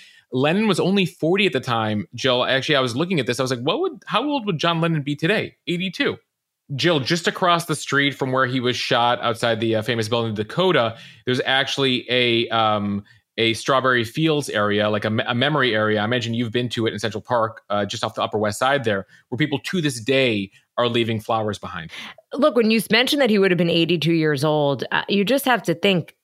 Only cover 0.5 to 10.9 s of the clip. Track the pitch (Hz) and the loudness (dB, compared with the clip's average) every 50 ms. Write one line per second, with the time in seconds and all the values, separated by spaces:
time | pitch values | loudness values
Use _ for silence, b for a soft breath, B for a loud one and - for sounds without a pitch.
0.5 | 165 202 220 214 185 151 - 165 196 202 185 - - - - 156 180 196 208 180 | 2 2 2 2 2 2 2 2 2 2 2 0 -2 -2 0 0 2 2 2 2
1.5 | 156 135 - 127 120 113 110 110 107 104 98 - - 117 - 135 123 123 120 90 | 2 0 -2 0 0 0 0 0 0 -2 -4 -6 -10 -2 0 2 2 2 2 2
2.5 | 127 135 127 - 151 135 127 127 110 127 165 180 190 151 123 113 123 120 131 127 | 0 0 2 2 2 2 2 2 0 -2 -2 0 0 -2 0 0 0 -2 0 -2
3.5 | 131 120 120 147 190 285 359 381 302 196 - - 160 208 254 302 294 277 214 202 | -2 -2 -2 -2 -2 0 -2 -4 -4 -8 -12 -4 -2 -2 0 0 -2 -2 -2 -4
4.5 | 180 139 - 170 170 165 160 165 165 156 139 139 147 143 - 165 208 208 123 - | -4 -2 0 0 0 0 0 0 0 -2 -2 -4 -6 -2 -2 0 0 0 -2 -6
5.5 | - _ _ - 175 175 185 190 - - 277 208 170 - - _ _ _ _ _ | -10 _ _ -6 -6 -4 -4 -6 -4 -2 -2 -2 -2 -4 -10 _ _ _ _ _
6.5 | _ _ _ _ 143 127 117 170 175 147 127 110 170 170 - 214 196 - 185 175 | _ _ _ _ -8 -2 0 2 2 2 2 0 -2 0 0 -2 -2 0 2 2
7.5 | 175 170 160 - 156 - - - - 139 139 143 131 - 143 131 127 127 131 123 | 2 2 2 -2 -4 -6 -4 -2 0 2 2 0 0 -2 -4 -2 0 0 0 0
8.5 | 131 131 120 123 123 117 - - 131 120 120 120 123 120 - 117 117 117 - 117 | 0 0 0 0 -2 -2 0 0 2 2 4 2 2 0 0 -2 -2 0 0 0
9.5 | 117 107 113 113 110 110 107 - 120 117 110 104 120 117 117 113 107 104 107 - | 0 0 0 0 0 0 0 -2 -2 -2 -2 -2 -2 -2 -2 -2 -4 -4 -6 -6
10.5 | - - 180 190 175 139 117 113 | -2 0 0 2 2 2 2 0